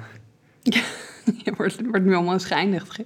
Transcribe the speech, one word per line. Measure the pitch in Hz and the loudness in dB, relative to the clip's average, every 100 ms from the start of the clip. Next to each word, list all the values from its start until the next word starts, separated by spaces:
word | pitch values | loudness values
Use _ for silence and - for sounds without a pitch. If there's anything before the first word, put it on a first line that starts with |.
| - - - _ _ _ | -4 -16 -20 _ _ _
Ja, | - 240 - - - - | 0 0 0 -6 -14 -6
<laughs> | - 202 | -2 -2
het | - - | -2 -2
wordt, | 196 - 240 | -2 -2 -2
wordt | 208 | 2
nu | 185 | 4
allemaal | 180 175 | 4 4
eens | 185 | 0
geëindigd. | - 156 190 175 - - | 0 0 2 0 -2 -10